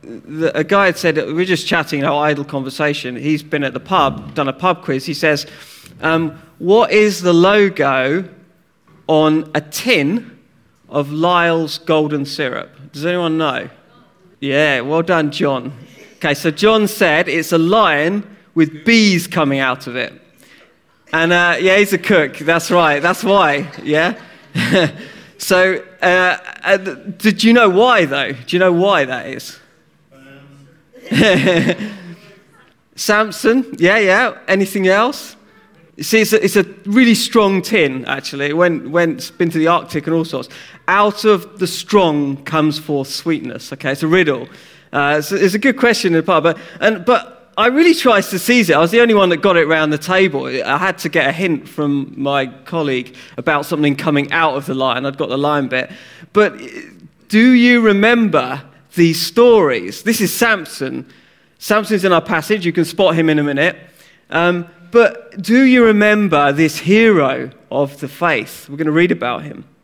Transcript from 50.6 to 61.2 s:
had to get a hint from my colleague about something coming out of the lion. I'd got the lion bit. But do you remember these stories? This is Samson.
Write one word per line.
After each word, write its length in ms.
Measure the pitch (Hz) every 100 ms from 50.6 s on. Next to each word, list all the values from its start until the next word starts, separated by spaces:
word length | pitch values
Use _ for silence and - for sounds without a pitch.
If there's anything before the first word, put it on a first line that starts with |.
| - 139
had 220 | 190 -
to 100 | 170
get 180 | 160 139
a 60 |
hint 340 | 165 190 151 -
from 460 | - 147 143 139
my 340 | - 139 139 131 - -
colleague 500 | 165 147 127 127 - - -
about 260 | - 147
something 320 | 151 156 147 139
coming 340 | 165 143 139
out 260 | 165 160 139
of 100 | 143
the 80 |
lion. 320 | 131 131 120 135
I'd 100 | 131
got 140 | 131
the 80 | 135
lion 300 | 143 147 131
bit. 220 | 127 - - - - -
But 260 | 208 208 - 127 127 - - - _ _
do 240 | 214 247
you 280 | 247 240 240
remember 840 | 220 196 214 240 214 151 127 135 - _ _
these 280 | - 165 160
stories? 800 | - - 240 220 156 120 90 -
This 180 | - 226
is 140 | 196
Samson. 760 | - 240 208 156 - 135 131 131 _